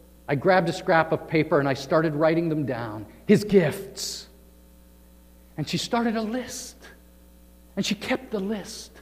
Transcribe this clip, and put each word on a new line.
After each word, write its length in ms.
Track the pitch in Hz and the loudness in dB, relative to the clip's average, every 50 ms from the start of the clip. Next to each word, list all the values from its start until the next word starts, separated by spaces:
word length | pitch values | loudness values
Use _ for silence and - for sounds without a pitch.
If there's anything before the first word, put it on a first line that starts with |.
| - - - - - - | -20 -20 -20 -16 -4 -4
"I 60 | 147 | -2
grabbed 340 | 135 - 190 185 185 170 165 | 0 4 4 4 4 4 2
a 40 | 156 | -2
scrap 380 | - - - 170 160 156 - 160 | -4 0 2 4 4 4 2 0
of 140 | - - | -4 -4
paper 340 | - 165 160 151 156 175 143 | 0 0 0 2 4 2 2
and 60 | 139 | 2
I 60 | 139 131 | 2 -2
started 420 | 135 - - 170 160 160 165 147 | -2 -2 0 2 2 2 2 0
writing 360 | 147 160 160 165 170 170 165 | 2 2 2 2 2 0 0
them 160 | 156 156 143 | 0 -2 -2
down, 400 | 131 127 113 120 110 104 107 - - - - - | -2 -4 -4 -6 -8 -8 -10 -12 -14 -18 -8 4
his 160 | - 208 - - | 4 6 6 6
gifts." 840 | - 196 196 165 143 - - - - - - - - - - - - - - - - - - - - - - - - - - - - - - - - - - - - - | 4 4 4 4 4 -2 -6 -10 -12 -10 -10 -10 -10 -10 -12 -14 -18 -20 -20 -20 -20 -20 -20 -20 -20 -20 -20 -20 -20 -20 -20 -20 -20 -20 -20 -20 -20 -20 -20 -20 -16 -8
And 100 | - 147 | -8 -6
she 120 | - - 170 | -4 -4 -4
started 360 | - - - 233 233 233 214 | -4 -2 -2 0 0 0 0
a 60 | 226 | -2
list. 560 | 220 208 226 254 240 - - - - - - - - - - - - - - - - - - - - - - - - - - | -4 -4 -4 -6 -8 -8 -10 -12 -14 -14 -18 -20 -20 -20 -20 -20 -20 -20 -20 -20 -20 -20 -20 -20 -20 -20 -20 -20 -20 -12 -8
And 120 | 202 196 | -6 -2
she 80 | - 208 | -2 -4
kept 360 | - - - 254 - - - | -4 -2 -4 -4 -4 -4 -6
the 100 | 220 202 | -6 -6
list 520 | 190 202 220 202 175 - - - - - - - | -4 -4 -6 -6 -8 -12 -14 -16 -16 -18 -20 -20